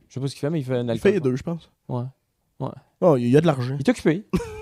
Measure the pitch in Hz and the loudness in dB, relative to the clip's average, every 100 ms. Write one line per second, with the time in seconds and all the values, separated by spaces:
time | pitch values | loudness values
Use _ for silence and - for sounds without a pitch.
0 | _ 123 135 - 143 165 127 127 123 117 | _ -8 -8 -6 -4 -4 -2 -4 -2 0
1 | 196 202 139 127 - 170 - _ - 127 | 2 2 0 -2 -4 -10 -12 _ -8 -8
2 | 127 - _ _ _ - 135 - _ _ | -8 -12 _ _ _ -10 -10 -10 _ _
3 | 180 131 120 139 170 131 123 139 147 240 | 4 4 4 4 4 0 -4 -2 0 2
4 | 185 165 - - - - | 0 0 -2 -4 -4 -10